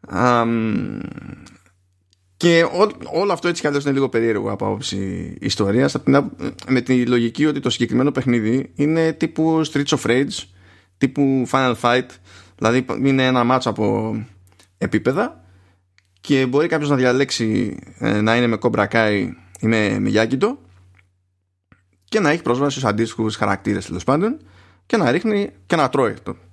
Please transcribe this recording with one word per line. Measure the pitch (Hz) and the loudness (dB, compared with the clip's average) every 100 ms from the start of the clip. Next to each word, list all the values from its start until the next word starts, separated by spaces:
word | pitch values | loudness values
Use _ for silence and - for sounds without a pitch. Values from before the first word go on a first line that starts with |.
| - | -8
Αμ, | 92 123 120 117 117 110 - 98 - - - - - - - _ _ _ _ _ _ _ _ | -2 2 2 0 -2 -2 -2 -4 -8 -10 -14 -16 -18 -20 -20 _ _ _ _ _ _ _ _
και | 175 170 | 4 4
ό-, | 165 180 202 - 123 160 | 4 2 0 0 -6 -2
όλο | 202 | 0
αυτό | 170 175 | 0 -2
έτσι | 170 | -2
κι | 151 | -2
αλλιώς | 143 | -2
είναι | 143 | 0
λίγο | 139 135 | 0 0
περίεργο | 120 113 104 104 | 2 2 0 -2
από | 101 104 | -4 -4
άποψη | 101 104 98 95 90 85 - | -4 -4 -6 -4 -6 -8 -6
ιστορίας, | - - 98 110 139 | -6 0 2 2 2
απ' | 143 | 0
την | - 139 | 2 2
άπο-, | 202 - - - - | 2 -8 -12 -10 -2
με | 127 | -2
τη | 127 127 120 | 0 0 2
λογική | 120 117 113 151 | 0 0 0 0
ότι | 147 | 0
το | 135 | -4
συγκεκριμένο | - 113 113 139 | -2 0 2 0
παιχνίδι | 143 127 120 107 123 139 | 0 0 0 2 -2 -4
είναι | - 147 160 160 | -2 0 2 0
τύπου | 156 160 - 160 160 151 | -2 -4 0 0 0 0
Streets | 139 143 147 | -2 0 0
of | - | 2
Rage, | 123 143 - - - - - _ _ | 2 0 -6 -14 -20 -20 -20 _ _
τύπου | 131 131 139 135 123 | -2 2 2 2 0
Final | 135 131 113 | 0 0 2
Fight, | 120 123 127 - - - - - | 2 2 0 -14 -20 -20 -20 -2
δηλαδή | 110 123 127 - | 0 2 0 -2
είναι | 139 135 131 | 0 2 2
ένα | 127 | 2
μάτσο | 120 127 127 | 2 2 0
από | 104 107 107 110 110 107 - _ _ _ _ | -2 0 0 -2 -6 -10 -18 _ _ _ _
επίπεδα | 190 107 - 143 240 - _ _ _ _ _ _ _ _ | -2 0 0 0 -2 -6 _ _ _ _ _ _ _ _
και | - 135 131 | 0 0 2
μπορεί | 139 160 | 0 0
κάποιος | 160 147 | -2 0
να | 139 | 2
διαλέξει, | 127 127 139 - 110 107 101 - - - | 2 2 0 -2 -2 0 -2 -6 -16 -4
ε, | 110 104 | -2 0
να | 110 117 | 2 2
είναι | 120 | 2
με | 110 | 0
Cobra | 123 110 101 | 0 0 0
Kai | 117 110 104 90 - - - | 2 2 2 -2 -8 -20 -4
ή | 110 | 0
με | 113 104 104 101 | 2 2 0 0
Miyagi-Do | 104 113 131 208 285 - - _ _ _ _ _ _ _ _ _ _ _ _ | 2 2 0 -2 -2 -14 -20 _ _ _ _ _ _ _ _ _ _ _ _
και | _ 214 | _ 0
να | 160 | 2
έχει | 165 | 0
πρόσβαση | - 123 143 135 | 0 0 0 0
στους | 127 | 0
αντίστοιχους | 104 113 - 110 104 | 0 -2 -2 -4 -2
χαρακτήρες, | 104 98 - 104 - | -2 -2 -2 -4 -4
τέλος | 90 | -6
πάντων, | - 143 208 311 - - - _ _ | 0 0 0 -4 -12 -20 -20 _ _
και | 226 | 0
να | 139 | 2
ρίχνει | 147 226 208 202 - _ | 2 0 -2 -4 -10 _
και | 170 | 0
να | 135 | 2
τρώει | 139 117 - | 2 0 -2
το | - - - | -10 -12 -16